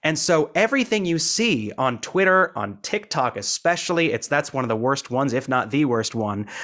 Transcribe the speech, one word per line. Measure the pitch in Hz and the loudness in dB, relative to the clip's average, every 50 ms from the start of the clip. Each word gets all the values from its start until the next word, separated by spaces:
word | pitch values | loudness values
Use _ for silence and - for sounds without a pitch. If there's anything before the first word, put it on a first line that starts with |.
| - | 0
And | 156 160 151 | 0 0 0
so | - - 175 160 151 - - | 2 2 4 4 2 2 2
everything | 175 202 226 - 277 247 240 226 214 190 | 2 2 2 2 0 0 2 0 0 0
you | 175 165 160 | 0 0 0
see | 156 - - - 226 240 190 123 107 104 104 | 0 0 0 2 2 2 2 0 -2 -6 -4
on | - 131 131 123 113 | -2 0 0 0 -2
Twitter, | - - - 180 190 185 185 185 185 185 - | -8 -4 0 2 4 4 6 4 4 2 0
on | - 104 101 101 - | -6 -6 -6 -6 -8
TikTok | _ - - 208 208 - - 160 131 120 - | _ -4 -4 -4 -4 -4 -2 -2 -2 -2 -2
especially, | 107 101 - - - - 165 175 170 - - 185 165 165 151 - | -4 -6 -4 -6 -2 0 0 0 0 -2 -2 0 2 2 2 0
it's, | 113 - - | -2 -2 0
that's | 143 147 147 - - | 0 0 0 -2 -4
one | 135 127 | -4 -2
of | 117 | 0
the | 113 | 0
worst | 110 113 127 139 135 - - | 0 0 0 0 -2 -4 -4
ones, | 120 123 139 135 113 | -2 0 0 2 0
if | 131 127 | -2 -2
not | - 127 127 113 110 | 0 0 0 0 0
the | 104 143 151 | 0 0 2
worst | 135 120 113 107 - - | 2 2 0 -2 -2 -2
one, | 117 110 104 101 101 104 101 - - | -2 -2 -2 -2 -4 -6 -8 -8 -12